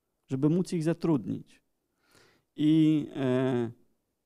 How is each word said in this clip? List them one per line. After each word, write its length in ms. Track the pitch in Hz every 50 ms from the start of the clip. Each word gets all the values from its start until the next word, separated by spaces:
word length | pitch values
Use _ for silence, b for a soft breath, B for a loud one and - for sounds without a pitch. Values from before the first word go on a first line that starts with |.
| _ _ _ _ _
żeby 240 | - 135 131 139 151
móc 220 | 165 185 180 -
ich 100 | 196 175
zatrudnić. 800 | 151 165 165 160 - 160 160 127 95 - 113 - - _ _ _ _ _ _ _ _ _ _ b b b b b b b b b b _ -
I, 500 | - 147 151 156 160 156 156 156 147 - - -
e, 540 | - 135 127 127 127 131 127 123 123 120 113 117 _ _ _ _ _ _ _ _ _ _